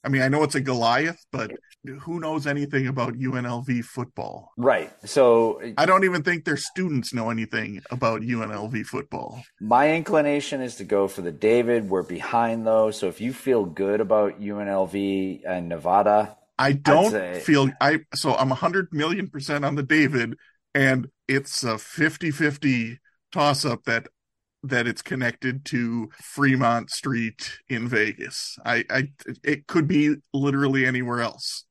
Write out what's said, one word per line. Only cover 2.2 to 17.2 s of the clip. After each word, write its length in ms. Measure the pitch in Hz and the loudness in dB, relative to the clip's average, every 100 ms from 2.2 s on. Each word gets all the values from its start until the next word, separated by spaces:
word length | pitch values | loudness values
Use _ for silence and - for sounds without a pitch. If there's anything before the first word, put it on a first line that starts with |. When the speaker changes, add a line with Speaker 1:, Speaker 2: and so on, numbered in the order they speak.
| 160 156 | -4 -4
Speaker 1:
anything 440 | 143 143 143 139 131 | -2 -4 -2 -2 -2
about 280 | 131 120 120 | -2 -4 -4
U 160 | 127 127 | -4 -4
N 100 | 120 | -4
L 160 | 120 | -6
V 200 | 131 120 | -2 -4
football? 680 | 120 - 120 - 65 - - - | -4 -8 -10 -8 -10 -12 -14 0
Speaker 2:
Right. 340 | 123 104 - - 107 | 2 2 -2 -14 -2
So 540 | 147 127 117 113 69 117 110 | 6 8 8 4 -2 -6 0
Speaker 1:
I 80 | 165 | 4
don't 160 | 190 | 6
even 220 | 190 180 | 4 0
think 200 | 156 170 | -2 -2
their 120 | 160 143 | -2 -4
students 580 | - - 185 143 117 | -4 -4 -2 -2 -2
know 160 | 123 113 | -4 -4
anything 500 | 113 110 117 107 101 - | -4 -4 -4 -6 -10 -12
about 320 | 127 120 110 | -2 -2 -2
U 180 | 117 120 | -4 -4
N 80 | 110 | -4
L 160 | 104 107 | -6 -6
V 160 | 135 | -6
football. 580 | - - - - - 123 - _ | -6 -8 -8 -10 -10 -14 -20 _
Speaker 2:
My 320 | 107 120 147 | 2 4 4
inclination 680 | 165 156 165 147 147 143 139 | 2 2 2 2 0 -2 -6
is 140 | 127 - | -6 -10
to 80 | |
go 220 | 92 101 98 | 0 2 2
for 160 | - | -2
the 80 | 87 | -8
David. 580 | 78 107 117 117 120 101 | 0 4 4 4 0 0
We're 140 | 95 | -2
behind, 640 | 85 87 - 117 117 113 113 | -2 -8 -2 0 0 0 2
though. 240 | 110 110 | 4 4
So 160 | 107 - | 0 -4
if 140 | - | -4
you 120 | 117 | -8
feel 320 | 131 135 120 | -4 2 2
good 360 | 95 78 98 107 | 2 -2 0 2
about 400 | 101 107 101 98 | 4 2 2 -2
U 160 | 104 104 | -8 -6
N 80 | 101 | -4
L 200 | 98 92 | -2 -2
V 560 | 98 98 98 95 90 - | -2 -2 0 -2 -6 -6
and 220 | 90 85 | -6 -6
Nevada, 680 | 82 85 95 104 104 104 - _ - | -4 2 4 6 4 2 -8 _ 0
Speaker 1:
I 80 | 135 | 0
Speaker 2:
I'd 120 | 143 | 2
Speaker 1:
don't 300 | 143 151 208 | 6 6 6
Speaker 2:
say 260 | 151 | 0